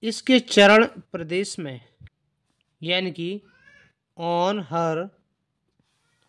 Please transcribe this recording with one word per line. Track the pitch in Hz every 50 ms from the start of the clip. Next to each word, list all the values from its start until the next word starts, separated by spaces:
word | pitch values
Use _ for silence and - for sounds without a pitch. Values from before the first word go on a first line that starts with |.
| -
इसके | 220 220 - - - 262 254
चरण | - - - - 202 196 208 220 233
प्रदेश | 226 - - - _ _ 180 170 156 170 180 202 196 - -
में, | 175 143 131 120 _ _ _ _ - - _ _ _ _ _ _ _ _ _ _ _ _ _ _
यानी | 156 160 175 180 190 185
कि | 156 165 165 175 196 208 _ _ _ _ _ _ _ _ _ _ _ _ _ _ _ -
on | 170 170 170 175 175 185 208 214 185 131
her | 156 170 165 165 160 156 175 196 _ _ _ _ _ _ _ _ _ _ _ _ _ _ _ _ _ _ _ _ _ _ _